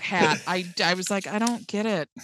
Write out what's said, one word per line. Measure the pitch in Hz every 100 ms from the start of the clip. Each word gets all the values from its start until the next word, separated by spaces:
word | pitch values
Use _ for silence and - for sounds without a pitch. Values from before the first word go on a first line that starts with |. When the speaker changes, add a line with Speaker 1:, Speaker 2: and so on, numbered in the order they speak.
Speaker 1:
hat, | - 185 165 143
Speaker 2:
<laughs> | -
Speaker 1:
I, | 185 180 175
I | 175
was | 185 180
like, | 196 -
"I | 208
don't | 233 240 -
get | 208 220
it, | 190 147 -